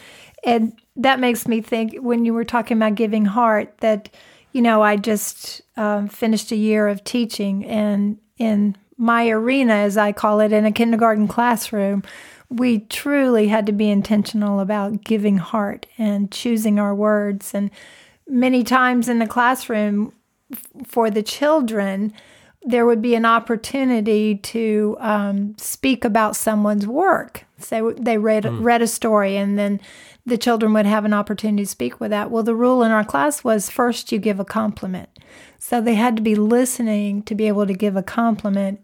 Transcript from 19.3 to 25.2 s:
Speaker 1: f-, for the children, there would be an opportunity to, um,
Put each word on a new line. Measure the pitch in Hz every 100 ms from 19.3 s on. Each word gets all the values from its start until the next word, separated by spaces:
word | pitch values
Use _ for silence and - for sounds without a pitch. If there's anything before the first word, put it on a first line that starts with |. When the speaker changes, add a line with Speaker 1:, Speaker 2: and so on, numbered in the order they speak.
| 247 240 254 - 220 208 208 214 - _ _ -
Speaker 1:
f-, | 277 - - 240
for | - 226
the | 208
children, | 208 - 294 311 240 220 196 196 214 214 - - _ _
there | 302 240 233
would | 233
be | 240 233
an | 226
opportunity | 226 226 226 - 277 262 240 214 214 214 202
to, | - 233 226 214 214 220
um, | 233 208